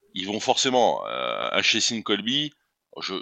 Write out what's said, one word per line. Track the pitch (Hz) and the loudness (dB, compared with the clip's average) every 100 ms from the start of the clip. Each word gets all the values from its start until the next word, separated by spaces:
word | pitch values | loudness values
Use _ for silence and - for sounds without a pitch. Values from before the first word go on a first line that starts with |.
| _ - | _ -10
ils | 92 | -6
vont | 107 | -2
forcément, | - 127 135 127 104 60 50 | 0 2 4 4 4 2 -4
euh, | 62 62 53 60 | -4 -4 -2 0
un | - | 2
Chessin | 101 117 - 117 | 2 2 0 -2
Colby, | 107 104 104 135 147 - _ _ _ - | -2 -2 0 -2 -4 -8 _ _ _ -12
je, | 87 95 | -8 -6